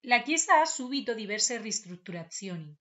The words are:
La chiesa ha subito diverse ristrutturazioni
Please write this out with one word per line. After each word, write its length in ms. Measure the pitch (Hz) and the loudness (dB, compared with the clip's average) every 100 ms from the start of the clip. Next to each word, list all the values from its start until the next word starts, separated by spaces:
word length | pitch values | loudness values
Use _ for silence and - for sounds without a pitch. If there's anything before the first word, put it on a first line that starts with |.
| 240 | 2
La 140 | 240 | 0
chiesa 400 | 240 330 - 330 | 2 0 6 6
ha 40 | |
subito 500 | 330 - 254 277 214 | 6 0 -4 -4 -2
diverse 440 | 226 208 214 - 233 | -4 -4 -2 0 -2
ristrutturazioni 1160 | 214 214 175 175 - 175 165 - 196 170 156 151 | -6 -6 -8 -14 -10 -10 -10 -10 -8 -8 -10 -18